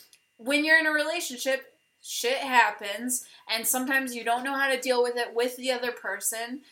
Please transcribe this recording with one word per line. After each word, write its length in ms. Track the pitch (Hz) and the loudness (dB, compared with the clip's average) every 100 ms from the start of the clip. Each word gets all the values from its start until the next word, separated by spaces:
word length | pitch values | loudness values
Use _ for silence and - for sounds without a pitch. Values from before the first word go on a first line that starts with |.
| - - _ _ | -20 -20 _ _
when 280 | 226 294 | 0 0
you're 140 | 311 320 | 6 4
in 80 | 311 | 4
a 40 | |
relationship, 800 | 302 294 339 339 247 269 262 - _ _ _ | 2 0 -2 -6 -4 -2 -2 -4 _ _ _
shit 360 | - - 240 262 | -10 -4 -2 -2
happens, 840 | 269 247 214 208 202 214 247 247 - - - | 2 4 4 2 -8 -6 -4 -6 -6 -18 -4
and 140 | 220 220 | -2 0
sometimes 480 | 254 254 269 262 240 | 0 2 0 0 -4
you 80 | |
don't 180 | 226 240 | 0 0
know 100 | 269 269 | 0 0
how 120 | 269 | 0
to 100 | 254 | 0
deal 220 | 254 247 | 2 4
with 140 | 240 240 | 4 2
it 160 | 233 | -2
with 240 | 226 240 247 | 0 -2 -2
the 140 | 254 | -2
other 220 | 247 240 | -2 -2
person, 680 | 233 214 202 - 226 233 269 - | -6 -6 -4 -4 -4 -6 -10 -14